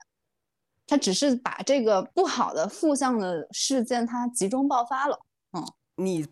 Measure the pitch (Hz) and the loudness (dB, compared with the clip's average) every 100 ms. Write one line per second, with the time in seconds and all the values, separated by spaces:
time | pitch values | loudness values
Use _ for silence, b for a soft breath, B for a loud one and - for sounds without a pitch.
0 | _ _ _ _ _ _ _ _ - 294 | _ _ _ _ _ _ _ _ 0 0
1 | 202 185 285 247 - - 202 277 220 190 | 2 2 2 0 -2 -4 2 2 4 2
2 | 180 - 359 247 - - 185 - 320 277 | 2 0 0 0 0 0 -2 0 0 2
3 | 262 233 185 165 - - - 269 226 240 | 2 0 0 -4 -6 -4 0 0 0 0
4 | 233 240 240 - 294 262 277 262 240 262 | -2 -4 -4 -2 -2 0 2 0 0 -2
5 | 285 - _ _ _ - - - _ - | -2 -4 _ _ _ -10 -10 -14 _ -4
6 | 190 170 151 | -2 -2 -4